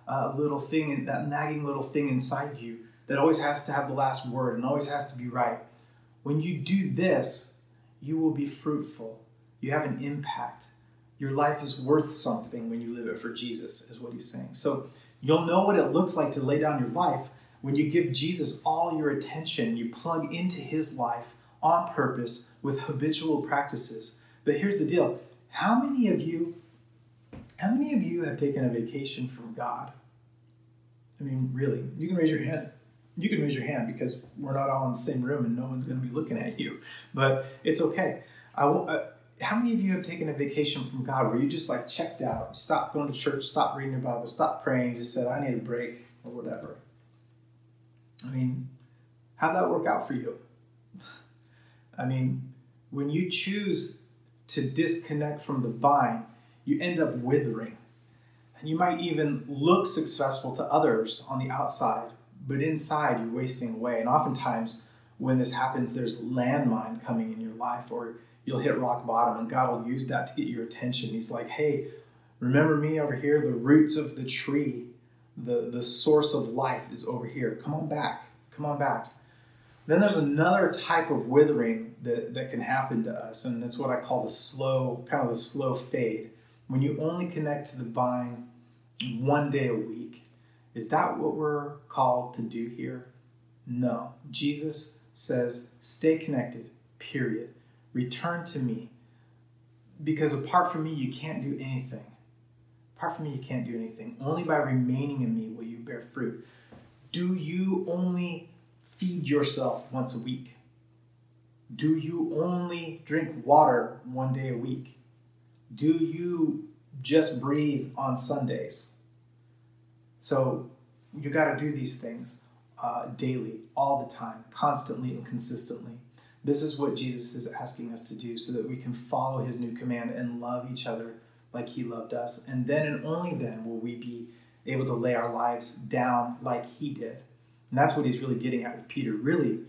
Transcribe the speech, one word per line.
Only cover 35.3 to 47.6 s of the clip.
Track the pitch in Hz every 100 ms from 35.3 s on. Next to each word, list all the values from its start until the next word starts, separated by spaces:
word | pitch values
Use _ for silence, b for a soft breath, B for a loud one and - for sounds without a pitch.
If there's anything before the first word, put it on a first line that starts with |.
| 143
and | 117 120
no | 131
one's | 127
gonna | - 127
be | 123
looking | 113 - 113
at | 120 -
you. | - - B B B
But | 117 135 135 B B 160
it's | 156
okay. | 156 - - - B B B -
I | 147
won't, | - -
uh, | 156 - - - -
how | - 220
many | 240
of | 202
you | 190
have | 180 165
taken | 165 156
a |
vacation | 135 139 151 143 139 -
from | 135
God | 127 131 110
where | 120
you | 143
just, | 170 -
like, | 123 -
checked | - 165 -
out, | - - - -
stopped | - 151 -
going | 147 143
to | 127
church, | 143 135
stopped | - 151 143 139
reading | 135
your | 127
Bible, | 127 117 -
stopped | - 123 -
praying, | 139 127 123
you | 117
just | 120
said, | 127 123
"I | 135 135
need | 113
a |
break," | 110 120 120 - - _
or | 120
whatever? | 120 110 - 80 - - _ _ _ _ _ _ _